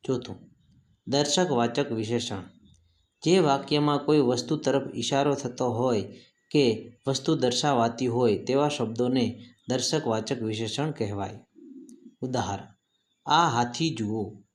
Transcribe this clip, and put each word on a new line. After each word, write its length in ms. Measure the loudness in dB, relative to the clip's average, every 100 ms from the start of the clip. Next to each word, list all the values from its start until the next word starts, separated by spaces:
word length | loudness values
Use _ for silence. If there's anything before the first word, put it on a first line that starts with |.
| -2
ચોથું, 300 | -4 -4 -14 -18 _ _ _ _ _ -4
દર્શકવાચક 840 | 0 2 2 2 2 2 0 -2
વિશેષણ. 520 | -2 -2 -2 -4 -8 -12 _ _ _ _ _ _ _
જે 160 | 2 4
વાક્યમાં 580 | 4 2 2 2 4 2
કોઈ 220 | 4 4
વસ્તુ 380 | 4 2 0 -2
તરફ 380 | 2 0 0 -6
ઇશારો 400 | -2 0 2 0
થતો 340 | -4 -2 -2
હોય 320 | 0 0 0 -2 -12 -20 _ _
કે 400 | 2 4 2 -6 -10 -4
વસ્તુ 280 | -4 0 2
દર્શાવાતી 720 | 2 0 0 2 2 0 -2
હોય 300 | 2 2 2
તેવા 320 | 0 2 2
શબ્દોને 760 | 0 -4 0 0 2 0 -4 -16 _ -4
દર્શકવાચક 720 | -2 0 -2 0 -2 -2 -4
વિશેષણ 500 | -4 -4 -4 -4 -4
કહેવાય. 480 | -2 -4 -4 -8 -10 _ _ -20 -20 -20 -20 -20 _
ઉદાહરણ, 460 | -4 -2 -2 -4 -8 _ _ _ _ _ 0
"આ 240 | 2 2
હાથી 460 | 2 0 0 -2 -2
જુઓ 480 | -4 -4 -6 -10 _